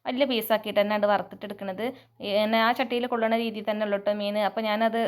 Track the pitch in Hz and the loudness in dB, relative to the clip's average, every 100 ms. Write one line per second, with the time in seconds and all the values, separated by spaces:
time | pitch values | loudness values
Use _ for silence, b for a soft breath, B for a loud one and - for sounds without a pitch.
0 | - 254 277 233 220 214 214 208 202 214 | -6 0 0 0 0 0 0 2 2 2
1 | 208 202 185 196 208 202 196 190 233 262 | 2 2 0 -10 -12 -10 -10 -6 -6 -8
2 | B _ 202 202 214 226 226 247 247 240 | B _ -2 0 2 4 4 2 0 -2
3 | 240 240 220 226 226 214 214 214 214 202 | -2 0 2 2 0 -4 -4 -2 0 0
4 | 202 208 202 208 196 202 220 208 226 226 | 0 -2 -2 0 0 0 -2 2 2 2